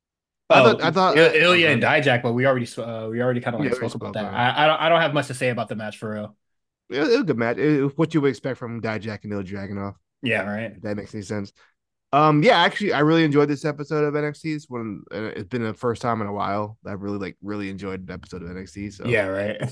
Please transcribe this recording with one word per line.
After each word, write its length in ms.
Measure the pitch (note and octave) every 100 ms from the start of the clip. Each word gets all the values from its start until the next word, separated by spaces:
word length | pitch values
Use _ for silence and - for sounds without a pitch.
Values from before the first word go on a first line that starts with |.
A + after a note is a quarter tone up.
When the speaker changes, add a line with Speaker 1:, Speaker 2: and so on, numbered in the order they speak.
| _ _ _ _ -
Speaker 1:
I 140 | F3
Speaker 2:
oh, 20 |
Speaker 1:
thought, 200 | A3 G#3
I 80 | D#3+
thought 260 | E3+ F#3 D3+
Speaker 2:
Il-, 160 | E3
Ilya 320 | D#3 F3 F3+ E3
Speaker 1:
okay. 80 |
Speaker 2:
and 80 | B2+
Dijak, 400 | A2+ D3+ C#3 A#2+
but 120 | A#2+
we 120 | A#2+ C3+
already 200 | B2+ A2+
s-, 120 | -
uh, 300 | A#2 A2+ A2
we 80 | A#2
already 200 | B2 B2
kinda, 160 | B2 A2+
like, 80 | C#3
Speaker 1:
Yeah, 60 |
we 40 | B2
Speaker 2:
spoke 200 | A#2 A#2+
about 120 | G#2
Speaker 1:
spoke 40 |
Speaker 2:
that. 160 | G#2 G2+
Speaker 1:
about 40 |
it. 40 | G2+
Speaker 2:
I, 260 | B2 C#3
I 40 | D3+
don't, 140 | D#3
I 80 | D#3
don't 120 | E3
have 120 | D#3+
much 140 | C#3+ C3
to 60 |
say 160 | B2 B2+
about 200 | A#2 A2
the 60 | A2
match 220 | G#2+ -
for 160 | A2
real. 240 | G#2+ G#2 _ _ _ _ _ -
Speaker 1:
It, 80 | C4
it 20 |
was 160 | D4+ A#3+
a 80 |
good 140 | G3+ A#2
match. 200 | A#2 A#2+
It, 220 | C#3+ D3+
it 40 |
was 140 | C#3 C#3
what 160 | D#3
you 80 | D#3+
would 80 | C#3
expect 300 | B2+ C#3 B2
from 200 | A#2+ A#2
Dijak 440 | A2 A2 G#2+ G#2
and 100 | G#2
Ilya 100 | G2+
Dragunov. 520 | F#2 G2 G2 G2+ G2+ G2+ _ _
Speaker 2:
Yeah, 220 | A#2+ G#2+
right. 280 | G2 G#2 A2+
Speaker 1:
If 100 | G2
that 120 | G#2 G#2
makes 180 | G2 A2
any 80 |
sense. 280 | F#2 G#2 G2+ _ _ _ _ _ -
Um, 300 | C#3 D3+ D3+
yeah, 160 | D3+ -
actually, 340 | F#3+ - G3+
I 60 | C3+
really 260 | D3+ E3 D#3+
enjoyed 240 | C#3+ D3
this 160 | C#3+ D#3
episode 400 | D3 C#3+ D3+ D3
of 100 | D3
N 80 |
X 160 | D3 D3
T. 140 | E3
It's 160 | D3+ -
one, 320 | B2 A2+ G2 -
uh, 200 | F#2+ G#2+ -
it's 140 | G2
been 140 | B2+
the 100 | A2+
first 280 | G#2+ B2 A2
time 200 | B2 A2+
in 60 | G2+
a 40 |
while 460 | G2+ G2 G2+ G#2+ A2
that 80 | G2
I've 80 | G2+
really, 160 | G2+ G2+
like, 200 | F#2 -
really 280 | G2 G#2 G2
enjoyed 380 | F#2+ G2 F#2+ F#2
an 40 |
episode 300 | F2+ - F#2
of 80 | F2
N 60 | F2+
X 120 | F#2+
T, 200 | G2+ G2+
so 140 | G2 A#2
Speaker 2:
Yeah, 180 | A2+ G2
right. 340 | F#2+ G2+ G#2+ B2